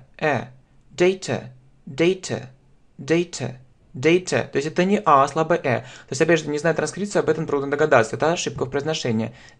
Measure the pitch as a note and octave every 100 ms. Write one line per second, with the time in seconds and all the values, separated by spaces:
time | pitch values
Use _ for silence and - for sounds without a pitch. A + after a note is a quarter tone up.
0 | - - D3+ B2 - - _ _ _ -
1 | F3+ F#3+ - A#2 - - _ _ - C3
2 | E3+ F#3 - A2+ B2+ - _ _ _ -
3 | C#3 E3+ F3 - B2 - - _ _ C3
4 | D3 F3+ F3+ B2 A2+ C#3 D3+ F3+ F#3 G#3
5 | D#3+ C#3 C#3 D#3+ D#3+ E3+ C#3 A2+ - -
6 | - C3 D#3+ D#3+ D3 D3 E3 D#3+ D3+ -
7 | G3+ F3 D3 D#3+ D#3 C#3+ C#3 C#3+ D3+ C3
8 | A2+ A#2+ D3+ F3 D3 C3 C3 C#3+ D3+ D#3
9 | B2+ A2 A2 - -